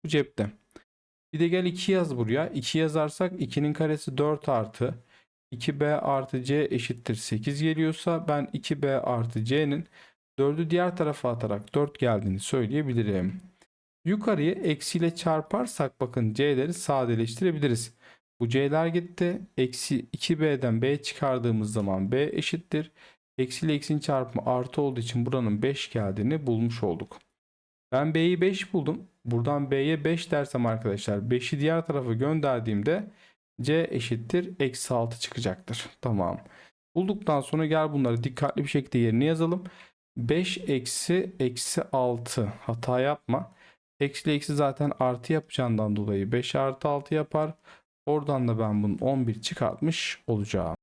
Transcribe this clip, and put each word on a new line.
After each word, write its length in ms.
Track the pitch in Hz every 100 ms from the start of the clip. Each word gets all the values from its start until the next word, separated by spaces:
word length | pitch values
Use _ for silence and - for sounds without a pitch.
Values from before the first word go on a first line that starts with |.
| 160
Bu 20 |
cepte. 440 | 151 139 - 107 - _ - _ _ _ _ _
Bir 60 | 151
de 80 | 170
gel 180 | 180 180
iki 260 | 180 -
yaz 260 | 190 165 127
buraya. 300 | 110 123 165
İki 300 | - 120 160
yazarsak 640 | 160 156 151 - 185 185
ikinin 320 | - - 147
karesi 440 | 151 160 151 - 131
dört 320 | 147 151 -
artı 540 | 127 107 - 123 117 _ - _ _ _
iki 280 | 120 139 143
B 160 | 147 151
artı 480 | - 135 131 135
C 240 | 127 143 151
eşittir 440 | 127 120 120 - 110
sekiz 460 | - 107 110 143
geliyorsa 680 | 160 156 160 160 - 165 160
ben 200 | 147 139
iki 280 | - - 147
B 200 | 143 135
artı 420 | - 120 117 117
C'nin 420 | 113 139 151 143 170 - - _ _ -
dördü 300 | 139 151 165
diğer 280 | 175 180 180
tarafa 340 | 156 147 127
atarak 440 | 120 110 104 104 143
dört 240 | 143 -
geldiğini 400 | 123 110 98 95
söyleyebilirim. 1000 | - 135 110 139 147 117 104 95 92 92 - _ _ _ _ _ 165
Yukarıyı 460 | 208 208 196 151
eksiyle 640 | - - 151 - 175 165 170
çarparsak 840 | 170 160 156 208 247 - 139 _
bakın 320 | 123 117 113
C'leri 400 | 107 143 135 143
sadeleştirebiliriz. 1200 | 175 - 139 123 113 113 - 185 156 143 117 - _ - - _ _
Bu 100 | 120
C'ler 380 | 131 139 156 165
gitti. 540 | 170 175 - 175 180 - -
Eksi 420 | 127 - - 131 -
iki 260 | - - 160
B'den 420 | 156 139 127 113
B 200 | 127 143
çıkardığımız 720 | - - 143 127 120 110 104
zaman 380 | 110 101 95 95
B 120 | 127
eşittir. 680 | 147 - 165 165 - 151 165 _ - _ _ -
Eksi 280 | 127 - 160
ile 80 |
eksinin 260 | 147 147 151
çarpımı 500 | 147 139 127 - -
artı 320 | 123 123 -
olduğu 180 | 143 127
için 260 | 113 120 120
buranın 360 | 131 117 104
beş 300 | 127 139 -
geldiğini 560 | 120 101 98 107 156 139
bulmuş 360 | 113 117 117
olduk. 360 | 104 85 - - _ _ _ _ _ _ _
Ben 220 | 131 151 160
B'yi 260 | 165 180
beş 320 | 185 196 -
buldum. 300 | 185 139 - - _ 120
Buradan 460 | 117 120 147 139
B'ye 340 | 135 139 160 151
beş 260 | 165 -
dersem 340 | 147 139 127 117
arkadaşlar 680 | 113 113 98 - 101 110
beşi 280 | 123 123 147
diğer 260 | 147 165 160
tarafa 280 | 143 123
gönderdiğimde 920 | 113 139 160 143 123 117 104 104 180 208 - - _ _ -
C 260 | 120 160 165
eşittir 640 | 127 117 120 117 175 185 185
eksi 340 | 135 127 -
altı 260 | 123 117 117
çıkacaktır. 680 | - - 117 92 - 120 - -
Tamam. 400 | 123 107 87 90 - - - _ _ 165
Bulduktan 460 | 185 202 202 147
sonra 240 | 131 160 160
gel 280 | 160 156
bunları 300 | 143 127 117
dikkatli 400 | 127 127 143 -
bir 60 | 143
şekilde 280 | 147 131 127
yerine 280 | 117 113 143
yazalım. 380 | 160 165 180 180 - - _ _ -
Beş 400 | 117 156 180 -
eksi 800 | - 139 123 - - 175 185 -
eksi 440 | 127 123 - -
altı. 720 | - 135 127 120 117 - 104 110
Hata 380 | - 117 117 127
yapma. 520 | 135 147 - 127 190 - - _ _ _
Eksi 300 | 143 - -
ile 60 | 147
eksi 200 | 147 143
zaten 360 | 143 131 147 -
artı 340 | 127 120 120
yapacağından 640 | 156 - - 123 110 107 104
dolayı 360 | 104 101 98
beş 240 | 120 120 139
artı 320 | 135 127 151
altı 260 | 143 139
yapar. 400 | 156 147 156 156 160 - - _ _ -
Oradan 420 | 151 143 139 123
da 120 | 117
ben 240 | 110 104
bunun 140 | 104 98
on 300 | 127 135 117
bir 140 | 113
çıkartmış 840 | - - 117 - 151 160 - - -
olacağım. 480 | 110 101 98 85 80